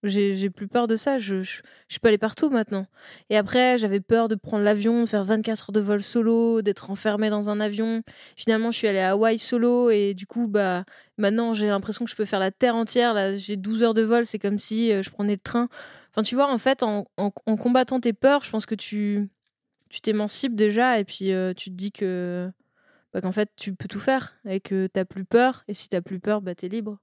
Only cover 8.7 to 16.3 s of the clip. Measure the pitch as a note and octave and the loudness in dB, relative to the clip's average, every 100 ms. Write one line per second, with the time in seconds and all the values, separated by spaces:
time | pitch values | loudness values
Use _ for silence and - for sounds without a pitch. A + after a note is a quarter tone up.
8.7 | A#3 G#3+ G3 F#3 G3+ A3 A3+ - B3 A#3+ | 0 0 2 2 4 2 2 0 2 4
9.7 | B3 A#3+ G#3+ G3+ F#3+ G3 A#3 A#3+ G#3 G3 | 4 4 4 2 -2 -8 -4 -2 0 0
10.7 | F3+ F#3 - _ - G3+ A3 A#3 A3 G#3 | -2 -6 -18 _ -2 0 2 0 0 0
11.7 | G3+ G3+ G#3+ A#3 - G#3 G3+ F#3+ - B3 | 0 -2 -6 -6 -4 -2 0 0 2 2
12.7 | A#3 A3+ B3 A#3+ G#3+ G3 G3 G3 G#3 F#3+ | 2 0 2 2 2 0 -4 -6 -6 -4
13.7 | A3 A#3 A3 A3 A#3 A#3 G#3 G3+ G#3 - | 0 2 4 4 2 0 -2 -2 -2 -2
14.7 | A3 A#3 G3+ F#3+ - G3+ G3+ - A#3+ A#3+ | 0 2 0 -2 -4 -2 -2 -2 -2 -2
15.7 | - - - _ - G#3+ | -6 -20 -20 _ -4 -2